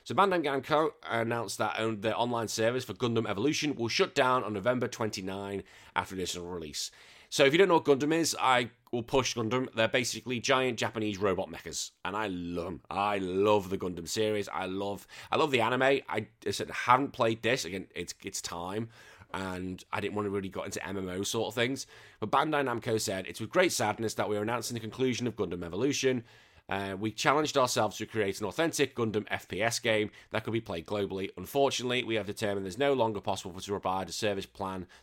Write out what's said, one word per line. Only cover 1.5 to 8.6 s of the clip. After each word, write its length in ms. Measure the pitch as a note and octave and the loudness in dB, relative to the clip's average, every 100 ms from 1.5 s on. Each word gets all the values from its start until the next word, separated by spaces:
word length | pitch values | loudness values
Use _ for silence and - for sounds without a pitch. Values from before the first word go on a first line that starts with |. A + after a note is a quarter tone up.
| - | -2
that 200 | G#2+ G2 | -2 0
on-, 220 | A2+ G#2+ | -2 0
the 160 | A2 G#2 | -2 0
online 320 | A#2+ A#2 A2 | 0 0 -2
service 380 | - A2 B2+ B2 | 0 0 0 -4
for 80 | |
Gundam 360 | G2 A#2+ A2+ G#2+ | -4 0 0 0
Evolution 460 | G2 C3+ D3+ D3+ A#2 | 0 0 2 -2 -2
will 140 | A#2 | -2
shut 260 | - F#3+ - | 0 2 4
down 300 | B2+ B2+ G#2+ | 4 4 2
on 80 | |
November 340 | G#2 G#2+ B2+ A#2+ | 0 0 0 -2
twenty-nine 760 | - A2 G2+ F#2 G2 G2+ G2+ - - - | -2 -4 -4 -6 -6 -6 -8 -8 -18 -6
after 220 | - F2+ F#2 | -4 -4 -4
initial 300 | F2 F2+ F2 | -4 -6 -8
release. 440 | F2+ D#2 - - - - - - | -8 -8 -8 -10 -12 -20 -20 -8
So 140 | - | 4
if 80 | C#3 | 6
you 60 | E3 | 8
don't 100 | F#3+ | 6
know 60 | |
what 100 | E3 | 6
Gundam 300 | C#3+ C3+ D3 | 6 4 4
is, 200 | D#3+ D3+ - | 2 2 2
I 300 | C3 B2 | 4 4